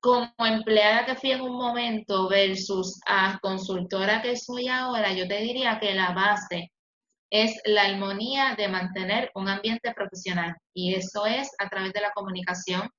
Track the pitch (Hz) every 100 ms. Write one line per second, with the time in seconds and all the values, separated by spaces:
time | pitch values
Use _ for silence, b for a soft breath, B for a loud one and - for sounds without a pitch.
0 | 247 247 240 - 226 220 220 214 208 226
1 | 240 254 269 254 254 247 247 240 233 214
2 | - 196 190 196 196 190 190 190 185 -
3 | - 202 190 202 196 190 185 185 180 190
4 | 196 220 240 240 - 247 247 254 254 233
5 | 208 185 180 202 226 247 247 220 208 190
6 | 185 180 202 208 - 175 175 _ _ _
7 | _ _ _ 214 220 220 - 208 196 196
8 | 196 196 233 277 269 214 202 185 180 185
9 | 185 220 247 190 190 196 214 226 233 233
10 | 196 185 190 180 170 170 _ 185 180 185
11 | 180 208 208 247 269 - 196 196 190 202
12 | 208 208 196 180 180 180 - 180 196